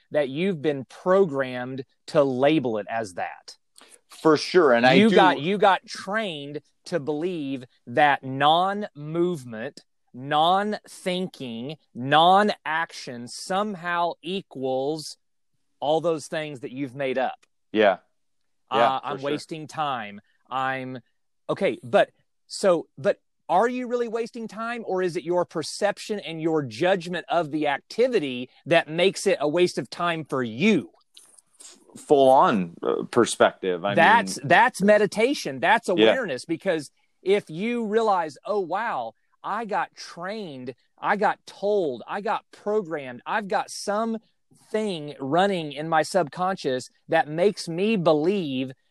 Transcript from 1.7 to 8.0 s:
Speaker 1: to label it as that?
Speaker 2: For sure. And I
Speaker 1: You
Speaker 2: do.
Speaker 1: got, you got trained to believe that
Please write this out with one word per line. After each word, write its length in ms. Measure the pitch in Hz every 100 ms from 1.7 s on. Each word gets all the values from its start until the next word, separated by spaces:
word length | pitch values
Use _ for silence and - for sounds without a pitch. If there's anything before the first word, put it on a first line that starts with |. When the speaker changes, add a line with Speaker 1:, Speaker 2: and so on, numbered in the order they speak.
| 131 - _ -
Speaker 1:
to 160 | 160
label 540 | 139 127 139 160 127 107
it 80 | 101
as 240 | 113 107
that? 420 | 87 87 73 - - _ _ - - _
Speaker 2:
For 280 | - 160 151
sure. 340 | - 180 151
And 140 | 117 123
I 80 |
Speaker 1:
You 160 | 180 220
Speaker 2:
do. 60 | 190
Speaker 1:
got, 240 | 185 143
you 180 | 147 202
got 260 | 202 180
trained 760 | - - - 208 214 151 143 147 - _ -
to 120 | 175
believe 640 | 135 151 175 175 139 135 127 _ -
that 360 | 123